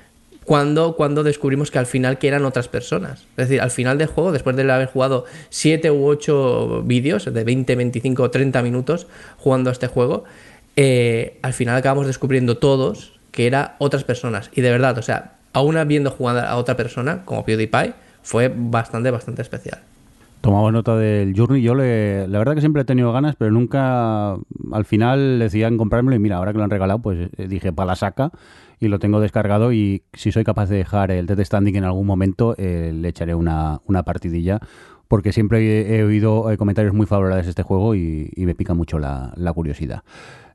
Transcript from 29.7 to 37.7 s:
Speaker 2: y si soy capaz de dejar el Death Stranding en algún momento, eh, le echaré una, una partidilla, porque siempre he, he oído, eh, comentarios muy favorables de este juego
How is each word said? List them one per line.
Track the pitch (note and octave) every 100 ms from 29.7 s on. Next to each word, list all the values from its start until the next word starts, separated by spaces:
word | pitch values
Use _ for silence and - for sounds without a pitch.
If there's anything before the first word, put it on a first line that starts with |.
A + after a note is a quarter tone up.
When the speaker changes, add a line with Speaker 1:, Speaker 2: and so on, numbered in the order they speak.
Speaker 2:
y | A2+ G2+ G2 -
si | - G#2+
soy | A2+ A2+
capaz | G#2+ G2
de | G2
dejar | F2+ G#2 F#2+
el | F2+ F2
Death | G2+
Stranding | G2 G#2 G2+ G2
en |
algún | F#2+ F#2 G2
momento, | F#2 F#2+ F#2 A#2 A2
eh, | F#2+ F2 E2 D#2+
le | E2+
echaré | - E2+ E2+
una, | E2 D#2+ D#2 D2+ -
una | F#2
partidilla, | E2+ E2 F2+ E2+ F2 G#2 - - - - -
porque | G#2+ G2
siempre | G#2 G#2 A2+
he, | A2 G#2+ G#2 A2
he | G#2
oído, | G#2+ A2 A2 A2
eh, | G#2
comentarios | G2+ G2 G#2
muy | G#2 G#2
favorables | G2+ F#2+ F#2 F2+
de |
este | F2
juego | F2